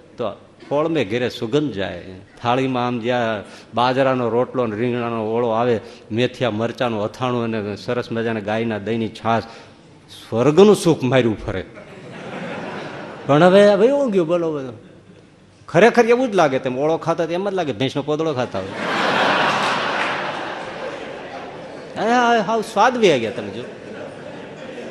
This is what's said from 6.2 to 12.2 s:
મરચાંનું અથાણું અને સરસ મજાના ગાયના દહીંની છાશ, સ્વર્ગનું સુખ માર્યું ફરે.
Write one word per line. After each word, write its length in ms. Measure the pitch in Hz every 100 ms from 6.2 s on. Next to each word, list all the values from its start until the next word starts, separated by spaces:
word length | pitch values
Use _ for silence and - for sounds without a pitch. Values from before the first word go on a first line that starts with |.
| 123 - 127
મરચાંનું 520 | 104 113 120 123 110
અથાણું 400 | 107 - 131 123
અને 320 | 117 113 104 98
સરસ 360 | - 123 117
મજાના 280 | 113 113 113
ગાયના 380 | 104 110 117 107
દહીંની 300 | 98 117 110
છાશ, 360 | 104 113 113 - - - - - - - - -
સ્વર્ગનું 460 | 113 127 156 208 196
સુખ 280 | 170 151
માર્યું 340 | 127 131 113 101
ફરે. 280 | - 95 - - - - - -